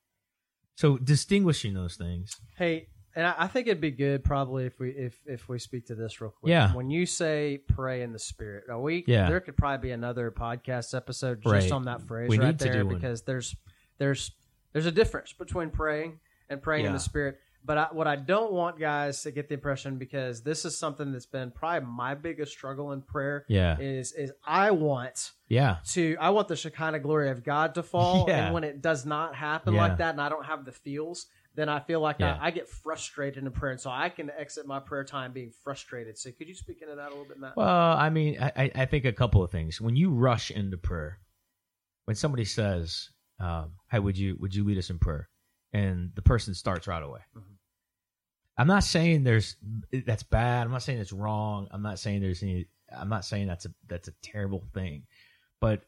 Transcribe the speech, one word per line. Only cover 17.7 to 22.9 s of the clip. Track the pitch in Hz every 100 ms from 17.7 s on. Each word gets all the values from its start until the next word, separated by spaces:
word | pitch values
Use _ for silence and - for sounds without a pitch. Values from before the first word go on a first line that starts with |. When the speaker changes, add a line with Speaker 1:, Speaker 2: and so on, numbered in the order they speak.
| 151
Speaker 2:
I, | 156
what | 160 156
I | 143
don't | 135 202 226
want | 180 175 160
guys | 156 147 143 139
to | 151
get | 139 143
the | 143
impression, | 143 135 139 131
because | 131 139 127 117
this | 123 156 170
is | -
something | 160 139 143
that's | 131 -
been | 135 127
probably | - 160 170 127
my | 120 123
biggest | 143 165 156 143
struggle | - 135 135 143